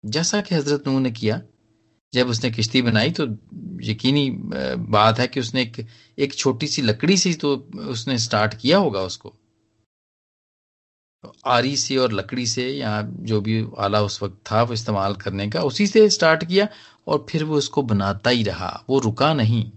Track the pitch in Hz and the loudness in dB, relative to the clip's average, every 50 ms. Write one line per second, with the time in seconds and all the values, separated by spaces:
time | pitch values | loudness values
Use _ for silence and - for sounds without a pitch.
0 | - 107 110 151 170 - - 208 202 - 175 160 139 143 147 143 143 143 135 135 | -8 -4 -4 -2 -2 0 -2 -2 -2 0 -2 0 2 0 0 0 0 0 0 2
1 | 131 127 113 113 110 107 113 170 - _ _ _ _ _ _ _ _ _ _ _ | 0 0 -2 -2 -2 -2 -2 -2 -6 _ _ _ _ _ _ _ _ _ _ _
2 | _ _ - 123 127 123 117 113 - 123 117 120 110 113 - 131 123 120 107 107 | _ _ 0 0 2 2 0 0 0 -2 0 -2 -2 2 2 2 2 4 4 4
3 | 113 156 170 - 156 120 107 - _ _ - - - - 90 - 113 110 107 - | 2 2 0 -2 -4 -4 -6 -10 _ _ -18 -16 -14 -12 -12 -8 -4 -6 -4 0
4 | - 131 139 147 139 131 110 - - - - 67 65 65 64 60 - 107 107 104 | 0 2 2 2 2 0 -4 -6 -8 -8 -6 -6 -4 -4 -4 -6 -2 2 4 6
5 | 107 113 113 120 123 123 - 135 120 113 123 131 127 113 113 - 113 - - - | 6 6 6 4 -2 -2 -2 -4 -6 -2 -2 -2 -2 -2 -6 -12 -14 -14 -18 -20
6 | - _ _ - 139 135 - - - 135 123 113 156 147 - - 131 110 107 - | -20 _ _ -4 -4 -2 -2 0 0 0 0 0 -4 -4 -2 0 0 0 0 2
7 | - 156 196 180 - 185 165 156 - 143 139 123 - - - - 147 143 127 113 | 2 4 4 4 4 0 0 0 0 0 0 -2 -4 -14 -16 -12 -8 -6 -6 -6
8 | - 139 131 117 113 - - 104 107 110 - - - 127 170 202 196 147 101 98 | -2 -2 -2 -2 0 0 2 2 2 2 0 -2 2 4 4 4 4 2 0 -2
9 | 95 90 - - - - _ _ _ _ _ _ _ _ _ _ _ _ _ _ | -4 -4 -8 -12 -14 -20 _ _ _ _ _ _ _ _ _ _ _ _ _ _
10 | _ _ _ _ _ _ _ _ _ _ _ _ _ _ _ _ _ _ _ _ | _ _ _ _ _ _ _ _ _ _ _ _ _ _ _ _ _ _ _ _
11 | _ _ _ _ - - - _ _ 131 123 120 120 135 143 - - - 135 131 | _ _ _ _ -20 -20 -20 _ _ 2 2 2 2 0 -2 -4 -4 -2 0 0
12 | 127 120 107 95 92 - 123 127 123 113 113 127 123 127 139 143 127 110 107 107 | 2 2 0 -2 -4 -4 -6 -4 -4 -4 -4 -4 -4 -4 -4 -4 -4 -4 -2 -4
13 | 107 117 120 - 113 110 110 104 98 110 110 110 110 110 - - 104 101 104 107 | -4 -6 -10 -10 -4 -2 -2 0 0 0 0 0 -2 -4 -4 -2 -2 2 2 2
14 | 104 98 - - 104 98 90 _ _ - 107 110 120 120 120 110 117 - 107 98 | 0 0 -2 -6 -8 -8 -8 _ _ -2 2 2 2 2 -2 -6 -4 -4 -2 -2
15 | 98 98 101 95 - 101 92 98 101 104 110 160 - 139 123 - 208 196 - 220 | -2 -2 -4 -4 -6 -6 -6 -4 -6 -4 -2 -2 -2 -2 0 0 -2 4 6 6
16 | 214 208 - - 170 160 160 160 170 165 180 196 208 214 - - - - _ _ | 6 6 4 4 4 4 4 2 0 0 0 0 0 0 -4 -16 -20 -20 _ _
17 | _ - 147 147 - - - 160 156 156 151 147 139 - - 147 135 117 107 98 | _ -2 -2 -2 -2 -4 -4 -4 -2 0 0 -2 -2 0 -2 -2 0 2 0 2
18 | 98 98 98 101 - 120 123 120 110 98 85 85 92 87 - - - - 131 135 | 2 0 -2 0 2 2 2 2 2 -2 -4 -4 -6 -8 -8 -10 -4 0 0 2
19 | 123 110 113 - 135 151 160 143 110 110 120 113 113 117 - | 2 0 0 2 2 2 4 4 4 4 4 2 0 -4 -8